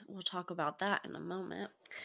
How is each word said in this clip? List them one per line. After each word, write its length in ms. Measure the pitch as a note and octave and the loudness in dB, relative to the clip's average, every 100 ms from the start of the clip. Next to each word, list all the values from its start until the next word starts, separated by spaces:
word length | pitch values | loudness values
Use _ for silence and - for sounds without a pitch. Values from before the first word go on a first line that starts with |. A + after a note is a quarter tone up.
| - | -10
We'll 160 | G3 | -4
talk 280 | F3 F#3 F3 | -2 -2 -2
about 280 | F3 D3+ D3+ | 2 2 4
that 220 | G3 G3 | 4 4
in 120 | - - | 2 -4
a 40 | |
moment. 520 | E3+ F#3 F#3 F3 G3+ - - - | -2 -2 -2 -4 -6 -8 -14 -10